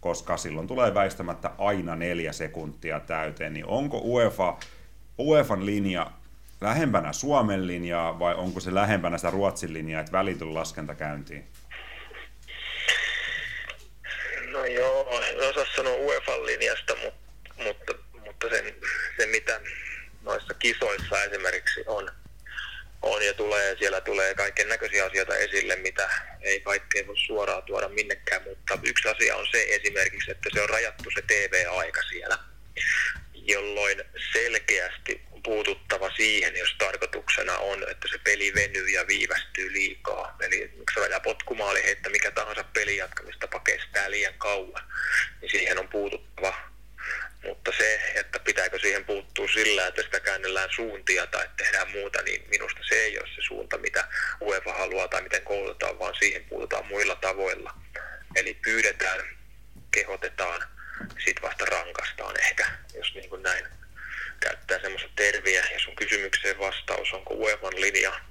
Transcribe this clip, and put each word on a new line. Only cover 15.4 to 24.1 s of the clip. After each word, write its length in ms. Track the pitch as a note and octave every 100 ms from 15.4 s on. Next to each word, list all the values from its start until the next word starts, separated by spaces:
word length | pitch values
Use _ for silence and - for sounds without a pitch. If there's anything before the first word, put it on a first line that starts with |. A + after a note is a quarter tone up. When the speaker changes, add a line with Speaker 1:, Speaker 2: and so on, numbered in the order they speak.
| C3+
Speaker 2:
osaa 140 | C#3 C3+ -
sanoa 180 | C3
uefan 520 | B2+ C#3+ C#3+ - B2 B2
linjasta, 480 | - A2+ A2+ - A#2
mut-, 600 | A2+ - - - - -
mutta, 280 | A2+ - - - - - -
mutta 220 | - A2+
sen, 260 | A2+ A2 - - - - -
se 100 | G#2+
mitä 340 | A2 A#2 A2 - - - - - -
noissa 320 | A2 G#2+ -
kisoissa 680 | - A#2+ A2+ A2+ G2+ F2+ G2
esimerkiksi 640 | G2+ G2+ F#2 F#2 - - -
on, 240 | G#2+ F#2+ - - - - - - - - -
on 240 | - G#2+ G2+
ja 80 |
tulee, 420 | G2+ G#2 G#2 G2+ F#2
siellä 220 | G2+ F#2+
tulee 340 | -